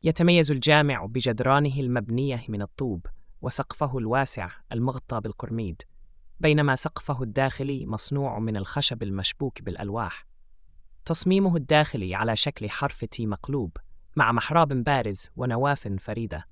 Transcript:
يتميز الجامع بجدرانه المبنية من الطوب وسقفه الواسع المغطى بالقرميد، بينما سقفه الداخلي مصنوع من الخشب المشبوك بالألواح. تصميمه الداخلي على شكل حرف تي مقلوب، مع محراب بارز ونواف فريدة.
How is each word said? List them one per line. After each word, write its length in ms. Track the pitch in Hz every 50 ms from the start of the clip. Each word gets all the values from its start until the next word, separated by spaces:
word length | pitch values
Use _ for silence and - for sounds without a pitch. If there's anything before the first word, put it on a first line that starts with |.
| -
يتميز 480 | 165 160 165 170 175 175 170 156 143
الجامع 540 | 147 131 120 151 151 151 151 143 131 98 87
بجدرانه 720 | 107 113 127 117 131 113 107 123 131 135 143 147 143 131 143
المبنية 640 | 135 123 123 123 104 113 113 123 139 139 131 113 - -
من 120 | 107 101
الطوب 440 | 101 - - - 139 123 101 85 - - - - - - - -
وسقفه 560 | - 131 - - 135 - - - 151 139 127
الواسع 520 | 131 113 107 120 131 139 131 - - 90 87 - - - -
المغطى 500 | 110 113 120 127 127 120 - - 120 98
بالقرميد، 600 | 101 110 98 - - - 113 113 110 92 78 - - - - - - - - - - - - -
بينما 360 | 170 156 147 151 147 143 131
سقفه 480 | - - 160 - - - - 143 123 131
الداخلي 640 | 113 101 135 135 131 - - 135 139 139 131 -
مصنوع 540 | 98 110 107 - - 143 143 139 131 117 107
من 180 | 113 113 110
الخشب 460 | 101 95 - - 143 139 - 127 117 113
المشبوك 580 | 101 98 95 95 - - - 143 131 - -
بالألواح. 680 | 82 92 90 - - 101 101 117 107 85 - - - - - - - - - - - - - - - - - - -
تصميمه 500 | - 165 - - 180 185 196 196 190 170
الداخلي 600 | 165 131 127 151 151 151 - - 120 95 92 90
على 200 | 98 110 117 113
شكل 340 | - - 143 - - 110 104
حرف 360 | - - 139 139 - - 120
تي 200 | 110 - - 117
مقلوب، 520 | 107 107 - - - 139 143 107 85 - - - - - - - - -
مع 160 | 156 - -
محراب 360 | 123 120 - - 151 170 165 143 139 127 117
بارز 460 | 127 143 131 110 104 98 - - - -
ونواف 520 | - 123 123 113 113 131 143 143 139 -
فريدة. 600 | 104 98 92 - - 107 117 117 98 80 80 - -